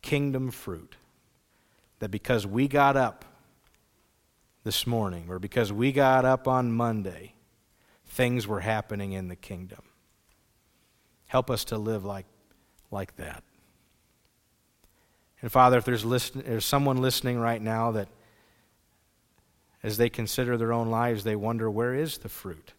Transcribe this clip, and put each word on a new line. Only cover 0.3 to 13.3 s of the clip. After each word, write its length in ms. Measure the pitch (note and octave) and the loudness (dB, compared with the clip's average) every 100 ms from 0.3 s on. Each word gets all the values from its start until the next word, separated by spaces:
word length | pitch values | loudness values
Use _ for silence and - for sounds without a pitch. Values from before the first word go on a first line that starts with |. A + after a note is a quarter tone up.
| C3 C3 | -2 -4
fruit, 440 | - - E2+ - - _ _ _ _ _ _ _ _ _ _ | -8 -10 -12 -12 -20 _ _ _ _ _ _ _ _ _ _
that 100 | G#2+ | -8
because 360 | G2+ - A#2+ G2 | -6 0 0 2
we 220 | G#2+ C#3 | 0 2
got 280 | C#3 C#3 C3+ | 6 6 6
up 300 | B2 - - _ _ _ _ _ _ _ _ _ _ _ _ _ | 2 -2 -20 _ _ _ _ _ _ _ _ _ _ _ _ _
this 220 | A2 - - | -6 -4 -2
morning, 440 | A#2 G2+ F2 E2+ | 0 -2 -4 -8
or 100 | F#2 | -8
because 340 | G2 - G#2+ | -4 0 0
we 180 | G2+ B2+ | 2 2
got 320 | C3+ C3+ C3 | 4 6 6
up 240 | B2+ C3 - | 4 2 2
on 240 | C3 B2 | 0 0
Monday, 640 | A2+ A#2+ A2 F#2+ E2 D#2+ _ _ _ _ _ _ _ - | 0 0 -2 -6 -10 -18 _ _ _ _ _ _ _ -16
things 420 | - B2 B2 G2+ | -2 0 0 -2
were 140 | G2+ | -4
happening 500 | F#2+ A2 - G#2 G2 | -2 -2 -2 -6 -6
in 160 | F#2+ F#2 | -6 -8
the 80 | F2+ | -12
kingdom. 480 | - F#2 F#2 - _ _ _ _ _ _ _ _ _ _ _ _ _ _ _ | -12 -14 -12 -18 _ _ _ _ _ _ _ _ _ _ _ _ _ _ _
Help 240 | B2+ B2+ | 0 0
us 160 | A#2 - | -2 -2
to 120 | A2 | -4
live 280 | G#2+ A2 G2 | -2 -4 -4
like, 200 | G2 F2+ _ _ _ _ _ _ | -10 -12 _ _ _ _ _ _
like 280 | G2+ F#2+ - | -10 -10 -10
that. 260 | D#2 | -14